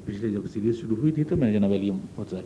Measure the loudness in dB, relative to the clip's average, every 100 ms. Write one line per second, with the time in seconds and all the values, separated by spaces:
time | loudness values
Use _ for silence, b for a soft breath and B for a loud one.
0 | -8 -4 -2 -2 -4 -2 0 0 -2 2
1 | 2 2 0 2 4 4 4 4 2 -2
2 | -6 -10 -8 -8